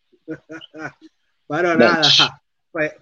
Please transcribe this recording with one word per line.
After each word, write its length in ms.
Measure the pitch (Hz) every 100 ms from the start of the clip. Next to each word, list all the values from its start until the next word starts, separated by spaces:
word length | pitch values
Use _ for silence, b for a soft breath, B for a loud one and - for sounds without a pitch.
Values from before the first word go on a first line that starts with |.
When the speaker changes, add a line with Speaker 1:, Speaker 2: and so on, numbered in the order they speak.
| _ _ -
Speaker 1:
<laughs> 720 | 156 - 160 - 156 151 - - _ _ _ -
Bueno, 260 | 151 175
Speaker 2:
Dutch. 80 | 165
Speaker 1:
nada, 640 | - 165 147 139 139 - _ _ _
pues, 220 | 165 151 -